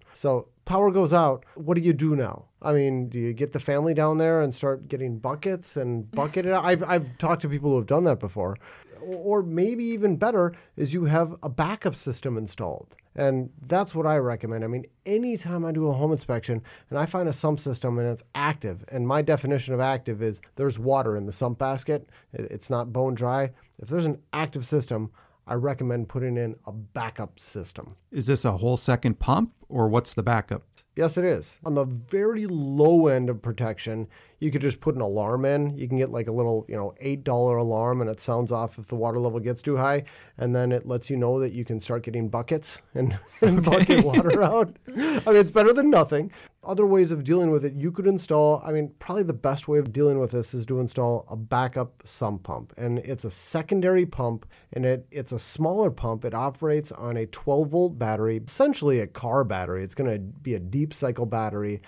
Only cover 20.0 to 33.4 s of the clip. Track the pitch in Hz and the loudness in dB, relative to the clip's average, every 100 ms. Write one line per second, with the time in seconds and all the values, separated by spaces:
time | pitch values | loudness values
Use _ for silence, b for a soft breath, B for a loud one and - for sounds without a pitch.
20 | 123 107 113 98 - - 139 113 123 135 | -4 -4 -4 -4 -10 -4 -2 0 2 2
21 | 117 104 101 - 123 117 135 135 - 147 | 2 -2 -4 -4 -4 -2 -2 -2 -2 -4
22 | - b b - 101 107 - 123 120 117 | -6 b b -12 -10 -10 -4 -4 -2 -2
23 | 131 117 123 131 135 b b - 104 165 | -2 -2 -2 0 -2 b b -18 -6 -2
24 | 160 147 _ 147 156 147 123 151 - 110 | -2 -4 _ -6 -4 -6 -2 -2 0 -4
25 | 110 b b b - 120 139 131 127 120 | -6 b b b -6 -2 -2 -2 -2 -4
26 | 113 127 127 120 117 - - 107 104 123 | -4 -4 -4 -2 -4 -6 -12 -14 -10 -8
27 | 113 - 104 - - 104 95 - - - | -8 -8 -10 -12 -14 -12 -12 -14 -16 -20
28 | _ - 117 135 123 95 113 123 - 120 | _ -4 0 2 2 0 0 0 2 2
29 | - 104 - 147 233 - - 131 110 117 | 2 0 2 2 2 -4 -6 0 2 2
30 | - - 107 117 - 101 - _ _ - | 0 -2 0 0 -2 -8 -10 _ _ -2
31 | 160 165 180 117 - - 160 143 135 120 | 0 2 0 0 -4 -10 -2 0 0 -4
32 | 120 196 208 226 208 165 139 139 151 170 | -4 0 0 0 -2 -4 -2 4 8 8
33 | 156 131 127 113 | 8 4 2 -2